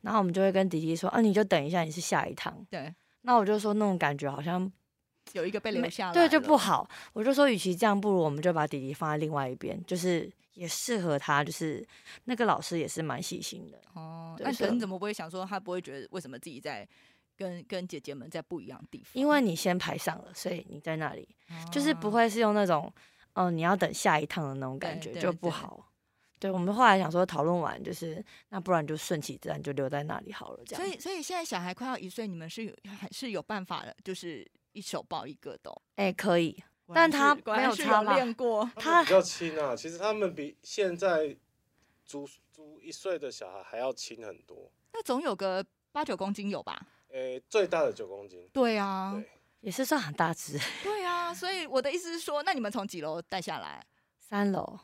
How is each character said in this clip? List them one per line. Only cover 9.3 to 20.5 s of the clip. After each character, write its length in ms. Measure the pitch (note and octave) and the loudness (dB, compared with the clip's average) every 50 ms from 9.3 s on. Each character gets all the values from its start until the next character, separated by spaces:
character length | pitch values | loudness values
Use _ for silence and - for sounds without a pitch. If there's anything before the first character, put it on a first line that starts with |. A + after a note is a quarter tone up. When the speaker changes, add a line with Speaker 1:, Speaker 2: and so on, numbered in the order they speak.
Speaker 1:
外 180 | D#3 C#3+ C3+ B2+ | 0 -2 -2 -2
一 60 | B2+ | -4
边， 260 | - - - - - F3 - | -6 -6 -6 -6 -6 -6 -4
就 100 | F#3 F3 | -4 0
是 320 | E3 F#3 F3 E3 D#3 F#3 - _ _ _ _ | 2 2 2 2 0 -4 -12 _ _ _ _
也 140 | - F3 E3 | -12 -8 -6
适 320 | - - - - A#3+ G#3+ | -6 -6 -2 -2 -2 0
合 180 | F3 E3+ D3 C#3 | 2 2 0 0
他， 260 | - - D3 C#3+ D3 | 2 2 2 2 2
就 80 | D#3 | 0
是 320 | E3 - D#3+ D#3+ C#3+ G#2+ - _ - - _ - - - _ | -4 -4 -4 -4 -4 -6 -8 _ -18 -20 _ -20 -20 -14 _
那 100 | - B3 | -6 -2
个 100 | A3+ A#3+ | 0 4
老 160 | G#3+ E3 - | 2 2 2
师 160 | - - F3 E3+ | 0 -4 -2 -2
也 100 | D3 - | -2 -2
是 140 | - E3 | -4 -4
蛮 220 | D#3 D3+ B2 B2+ F3 | -4 -4 -4 -6 -6
细 180 | - F3+ - | -8 -8 -8
心 260 | E3 - - - - D#3 | -8 -10 -12 -12 -16 -18
的。 100 | - - _ _ _ | -20 -20 _ _ _
Speaker 2:
哦， 420 | D#3+ D#3+ D#3+ E3 E3 E3 E3 E3 D#3+ | -16 -16 -14 -14 -14 -14 -14 -12 -6
Speaker 1:
对， 80 | - | -4
所 60 | C4+ | -4
以 20 | C4 | -2
Speaker 2:
那 40 | A#3 | 0
可 60 | A#3 - | 0 0
能 80 | A#3 | 2
你 40 | B3 | 0
怎 80 | A3 F#3+ | 0 -2
么 120 | F#3+ F3+ | -4 -4
不 40 | F#3 | -4
会 80 | G#3 | -4
想 200 | G#3 - F3 D#3+ | -4 -6 -8 -8
说 120 | E3 F#3 F#3 | -6 -8 -6
他 160 | F#3+ G3+ F#3+ | -4 -6 -6
不 120 | G3 - | -4 -4
会 100 | F3+ F#3 | -6 -6
觉 180 | F3+ - C3+ C#3 | -6 -8 -12 -12
得 80 | A#2+ - | -12 -10
为 100 | - F#3 | -10 -10
什 80 | - B2 | -10 -10
么 80 | C3 A#2 | -14 -14
自 120 | - - | -14 -14
己 100 | C#3 C3 | -14 -10
在 280 | C#3+ D3+ C#3 G#2+ G2+ - _ _ _ _ _ _ _ _ _ | -8 -8 -8 -8 -12 -14 _ _ _ _ _ _ _ _ _
跟， 280 | _ G3 F#3 F3 F3 - | _ -8 -8 -8 -10 -10
跟 240 | _ - F#3 F3+ F3+ | _ -8 -8 -8 -8
姐 120 | - D3+ | -10 -10
姐 140 | - - C#3+ | -10 -10 -12
们 160 | C#3 B2 D#3 | -10 -12 -10
在 100 | - E3 | -8 -10
不 200 | D#3 _ F3+ D#3+ | -8 _ -8 -10
一 60 | F#2+ A2 | -8 -10
样 120 | C3+ - | -16 -16
的 60 | - - | -16 -16
地 80 | - - | -18 -18
方？ 120 | - - - | -18 -10 -2
Speaker 1:
因 160 | B3+ C4+ D4 | 0 4 6
为 120 | D4 D4 | 6 6
你 140 | C4 G#3 E3+ | 6 4 2
先 200 | E3 - F#3+ F3+ | 2 2 2 2
排 220 | F3+ - E3 - F3 | 2 0 -2 -4 -2
上 180 | - F#3+ D#3+ - | -2 -4 -4 -4
了， 120 | - - - | -10 -16 -16
所 160 | - - - | -8 -6 -6